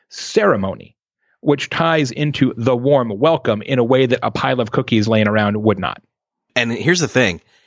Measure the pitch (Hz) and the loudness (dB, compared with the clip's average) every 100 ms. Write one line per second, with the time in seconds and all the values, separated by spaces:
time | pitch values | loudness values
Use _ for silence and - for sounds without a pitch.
0 | _ - - 220 202 110 95 - - _ | _ -16 -4 0 2 2 -2 -6 -14 _
1 | _ _ _ _ 147 143 - - 165 160 | _ _ _ _ 0 0 -2 -2 0 0
2 | 131 139 147 - 127 - 117 123 135 139 | 0 -2 -4 0 -2 0 0 0 2 2
3 | 117 101 156 160 131 107 - 127 117 131 | 0 0 2 2 0 -2 -2 0 2 2
4 | 131 127 117 - 131 127 110 - - 113 | 2 0 -2 -2 -2 -2 -2 -4 0 2
5 | 104 110 104 107 104 107 107 95 87 - | 2 2 2 2 0 0 0 0 -4 -8
6 | _ _ _ _ _ 123 117 117 123 175 | _ _ _ _ _ -4 -2 -2 0 0
7 | 147 127 107 82 _ _ | 0 0 0 -2 _ _